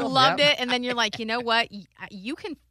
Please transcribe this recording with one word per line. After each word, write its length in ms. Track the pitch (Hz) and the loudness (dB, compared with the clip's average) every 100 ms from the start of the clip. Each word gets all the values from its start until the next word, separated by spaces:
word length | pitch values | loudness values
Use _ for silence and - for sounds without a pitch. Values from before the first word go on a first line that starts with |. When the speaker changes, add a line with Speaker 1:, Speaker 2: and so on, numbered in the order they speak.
Speaker 1:
feel. 80 | 269 | 0
Speaker 2:
loved 320 | 262 262 277 | 4 4 4
Speaker 1:
Yep. 140 | 294 | 2
Speaker 2:
it, 60 | 285 | 2
and 80 | 247 | 0
then 140 | 247 | -2
you're 120 | 247 | -2
like, 260 | 240 214 - | 0 -2 -2
"You 60 | 220 | -4
know 120 | 240 | -4
what? 280 | 233 226 226 | 0 0 0
Y-, 160 | 208 - - | -6 -18 -18
I, 120 | 185 | -16
you 240 | 196 208 | -12 -10
can 220 | 330 403 285 _ | -10 -10 -12 _